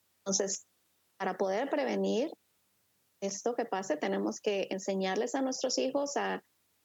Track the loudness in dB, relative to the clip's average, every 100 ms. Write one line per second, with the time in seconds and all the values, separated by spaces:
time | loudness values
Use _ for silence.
0 | _ _ -4 0 0 -4 -10 _ _ _
1 | _ -4 -2 2 2 2 2 0 2 2
2 | 2 2 0 -4 _ _ _ _ _ _
3 | _ -6 -6 -2 -2 -2 -2 -2 -2 0
4 | 0 0 0 -2 0 0 0 -2 -2 0
5 | 0 0 0 0 0 0 0 2 0 0
6 | 0 0 -2 -4 _ _ _ _